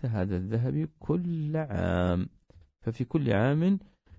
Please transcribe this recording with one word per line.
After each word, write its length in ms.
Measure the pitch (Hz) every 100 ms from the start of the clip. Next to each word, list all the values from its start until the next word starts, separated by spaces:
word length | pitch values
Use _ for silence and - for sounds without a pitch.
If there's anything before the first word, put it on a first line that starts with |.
هذا 320 | 123 110 92 90
الذهب 520 | 92 113 127 143 160 -
كل 580 | - 170 175 165 151 156
عام، 720 | 147 98 90 90 90 90 - - _ - - _
ففي 240 | - 113
كل 280 | 120 165 131
عام، 460 | 101 123 147 175 196 - _ _